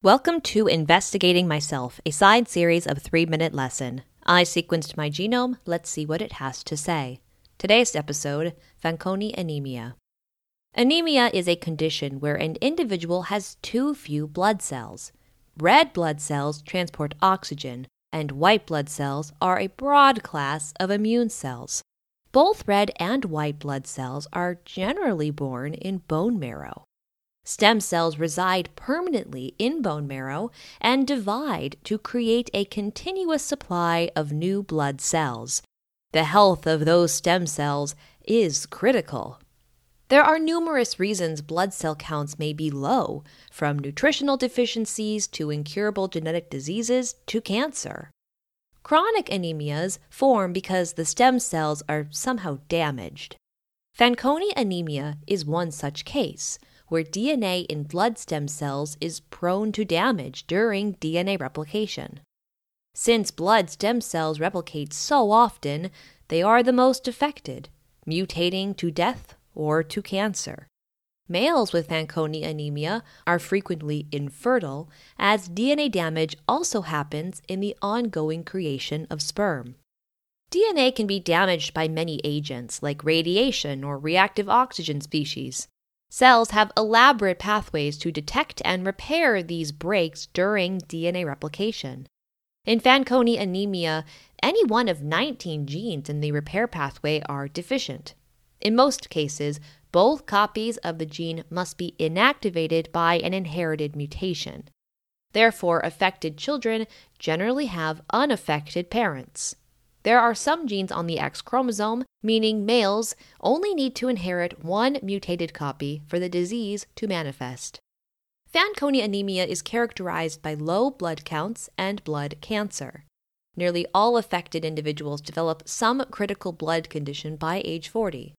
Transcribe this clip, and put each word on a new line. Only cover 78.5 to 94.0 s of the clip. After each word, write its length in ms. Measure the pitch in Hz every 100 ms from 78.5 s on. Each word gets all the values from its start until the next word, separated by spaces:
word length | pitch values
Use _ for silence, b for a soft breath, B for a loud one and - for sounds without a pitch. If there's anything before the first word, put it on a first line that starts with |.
| 190 160 139 - 151 160
of 100 | 156
sperm. 540 | - - 202 143 120 123 _ _ _ _ _ _ _
D 160 | 349 440
N 120 | 339
A 120 | 254
can 140 | 254 208
be 140 | 196
damaged 560 | 175 165 190 170 151 165
by 120 | 160
many 320 | 160 170 151
agents, 580 | - 147 147 127 123 -
like 220 | 147 143
radiation 800 | 147 165 165 185 262 - 147 135
or 160 | 139 139
reactive 500 | 151 175 202 - 202
oxygen 520 | 233 262 - 156 143
species. 680 | 147 156 147 - 131 131 - _ _ _ _
Cells 380 | - 254 240 226
have 220 | 208 214 -
elaborate 600 | 220 226 262 254 196 175
pathways 580 | 202 214 - 160 147 151
to 120 | 170
detect 520 | 156 147 262 - - -
and 180 | 185
repair 600 | 185 196 - 320 320 208
these 280 | 170 170 151
breaks 540 | 147 160 202 165 156 -
during 540 | - 190 214 180 190
D 280 | 170 165 170
N 80 | 175
A 80 |
replication. 840 | 165 139 151 151 208 - 135 131 131 _ _ _ _ _ -
In 140 | 226
Fanconi 600 | 254 269 262 254 233 233
anemia, 640 | 202 180 202 185 165 156